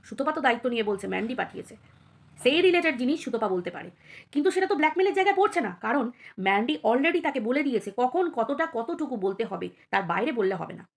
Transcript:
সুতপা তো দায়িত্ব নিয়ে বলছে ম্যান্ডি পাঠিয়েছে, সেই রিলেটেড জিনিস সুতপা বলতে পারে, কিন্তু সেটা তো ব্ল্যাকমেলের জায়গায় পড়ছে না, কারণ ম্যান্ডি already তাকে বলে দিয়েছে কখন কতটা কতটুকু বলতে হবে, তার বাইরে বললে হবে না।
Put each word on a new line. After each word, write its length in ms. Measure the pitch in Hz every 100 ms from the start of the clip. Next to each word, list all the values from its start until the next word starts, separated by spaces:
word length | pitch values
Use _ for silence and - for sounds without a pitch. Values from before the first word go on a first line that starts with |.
সুতপা 280 | - 220 277
তো 80 | 311
দায়িত্ব 280 | 262 240 254
নিয়ে 140 | 233
বলছে 260 | 214 196 190
ম্যান্ডি 260 | 185 220
পাঠিয়েছে, 420 | 254 175 - - - - _ - - - -
সেই 200 | 254 311
রিলেটেড 340 | 370 349 330 247
জিনিস 280 | 254 320
সুতপা 240 | - 226 208
বলতে 220 | 185 175
পারে, 200 | 175 175 _ - - -
কিন্তু 180 | 285 320
সেটা 160 | 381 381
তো 80 |
ব্ল্যাকমেলের 400 | 349 302 330 381
জায়গায় 220 | 381 392 392
পড়ছে 240 | 403 359
না, 180 | 214 180
কারণ 300 | 220 277 233 - - -
ম্যান্ডি 380 | 190 202 240 302
already 380 | - 240 311 349
তাকে 180 | 311 277
বলে 220 | 220 269
দিয়েছে 300 | 277 233 208 196
কখন 340 | 247 349 349
কতটা 360 | 240 220 277 320
কতটুকু 440 | 233 226 339 294 240
বলতে 280 | 190 190
হবে, 240 | 220 175 175 - _
তার 120 | 196
বাইরে 300 | 175 180 254
বললে 220 | 240 190
হবে 200 | 180 160
না। 140 | - -